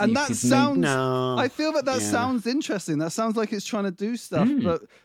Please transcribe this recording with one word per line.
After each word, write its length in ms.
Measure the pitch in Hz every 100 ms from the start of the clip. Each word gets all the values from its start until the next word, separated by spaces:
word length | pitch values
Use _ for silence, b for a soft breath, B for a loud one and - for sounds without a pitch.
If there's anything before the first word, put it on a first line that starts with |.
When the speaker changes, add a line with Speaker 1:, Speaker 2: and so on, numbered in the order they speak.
Speaker 1:
And 80 | 208
Speaker 2:
you 40 | 240
Speaker 1:
that 100 | 285
Speaker 2:
could 80 |
make 160 | 214 247
Speaker 1:
sounds, 280 | 254 285 269
Speaker 3:
No. 580 | 196 262 262 254 254 247
Speaker 1:
I 80 | 262
feel 240 | - 311
that 100 | 311
that 160 | 269 262
Speaker 3:
Yeah. 100 | 208
Speaker 1:
sounds 340 | 233 254 254
interesting. 540 | 233 269 - 202 - 151
That 140 | 160
sounds 240 | - 226 220
like 160 | 214
it's 120 | 208
trying 200 | - 214
to 60 | 196
do 240 | 175 208 240
stuff, 320 | - 165 220
Speaker 2:
Mm. 160 | 285
Speaker 1:
but, 180 | 180 165 202 b